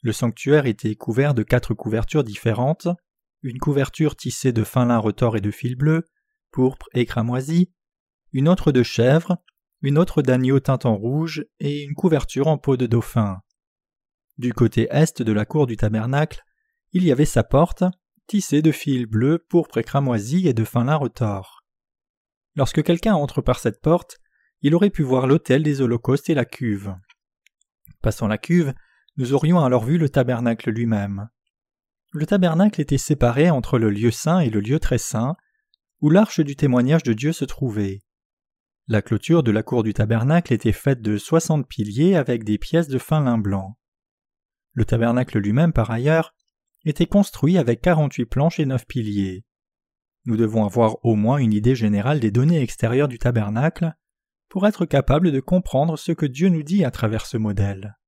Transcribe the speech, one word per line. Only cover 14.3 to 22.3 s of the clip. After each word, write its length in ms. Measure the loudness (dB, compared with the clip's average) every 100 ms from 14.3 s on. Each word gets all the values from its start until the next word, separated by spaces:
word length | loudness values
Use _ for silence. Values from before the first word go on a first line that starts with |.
| -8
Du 160 | -6
côté 340 | 0 0 2 0
est 320 | 2 0 0
de 100 | -2
la 140 | 0 -2
cour 200 | -2 -2
du 120 | 0
tabernacle, 640 | -2 -2 -2 -2 -2 -6 _ _ _ _ _
il 100 | 0
y 80 | 2
avait 140 | 2
sa 180 | 2 2
porte, 420 | 2 2 2 0 -4 -4 _ _ _
tissée 340 | -4 0 2
de 120 | 2
fil 340 | 0 -2 -2 -2
bleu, 400 | 0 0 0 _
pourpre 300 | -2 0 -6
et 60 |
cramoisi 640 | -2 -2 0 -2 0 0 2
et 40 |
de 120 | 0
fin 200 | 0 -2
lin 120 | 0 0
retors. 680 | -2 -4 -4 -4 -10 _ _ _ _ _ _ _ _